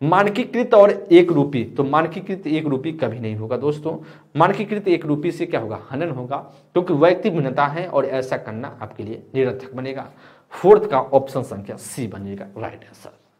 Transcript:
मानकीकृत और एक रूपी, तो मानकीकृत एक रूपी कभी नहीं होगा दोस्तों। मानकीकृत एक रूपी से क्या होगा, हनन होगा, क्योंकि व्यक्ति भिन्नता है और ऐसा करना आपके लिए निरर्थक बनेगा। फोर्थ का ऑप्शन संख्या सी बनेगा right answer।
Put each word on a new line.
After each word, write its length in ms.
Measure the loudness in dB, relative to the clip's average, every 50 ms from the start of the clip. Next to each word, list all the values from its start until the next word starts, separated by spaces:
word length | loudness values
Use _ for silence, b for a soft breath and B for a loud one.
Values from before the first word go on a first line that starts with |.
| 0
मानकीकृत 720 | 2 4 4 4 2 0 -2 -4 -2 -2 -4 0 6 8
और 180 | 8 8 8 6 0 4 8
एक 200 | 8 8 8 8
रूपी, 320 | 4 2 2 2 0 -4 -4
तो 200 | -2 -2 -2 0
मानकीकृत 640 | 2 2 0 0 0 -4 -8 -8 -8 -8 -6 -4
एक 180 | -4 -2 -2 -2
रूपी 260 | -2 -4 -4 -4 -6
कभी 280 | -6 -4 -4 -4 -4 -6
नहीं 160 | -6 -6 -6
होगा 220 | -6 -6 -6 -4
दोस्तों। 400 | -2 -2 -2 -4 -4 -6 -8 -8 B B B B B B B 0
मानकीकृत 500 | 2 2 2 2 -2 -4 -6 -6 -4 0
एक 180 | 0 0 0 0
रूपी 260 | -2 -2 -2 -2 -4
से 140 | -6 -6 -6
क्या 140 | -4 -4 -4
होगा, 200 | -4 -6 -10 -12 -10 -10
हनन 180 | -8 -6 -6 -6
होगा, 280 | -6 -8 -8 -8 -8 -10 -10 b b b b _ -4
क्योंकि 200 | -2 0 0 2
व्यक्ति 360 | 4 4 4 4 2 0 -2
भिन्नता 360 | 0 0 -2 0 0 0 0
है 220 | 0 -2 -4 -6
और 180 | -2 -2 -2 0
ऐसा 320 | 0 -2 -4 -4 -4 -6
करना 400 | -6 -6 -8 -10 -10 -12 -12 -12 -14
आपके 220 | -14 -14 -12 -12 -12
लिए 200 | -12 -12 -14 -14 -6 -2
निरर्थक 400 | 0 0 0 -2 -6 -10 -14 -12
बनेगा। 320 | -12 -10 -10 -10 -12 -14 -16 b b b b b b b _
फोर्थ 380 | -6 4 8 8 8 8 6 4
का 100 | 0 0
ऑप्शन 420 | 2 4 2 2 2 0 -4 -6
संख्या 340 | -6 -6 -10 -12 -12 -12 -14
सी 320 | -14 -16 -12 -8 -8 -8
बनेगा 380 | -8 -8 -10 -10 -10 -10 -12 -14 -14 -12
right 260 | -12 -12 -12 -12 -16 -20
answer। 260 | -20 -20 -20 -20 -20 -20 _ _ _ _ _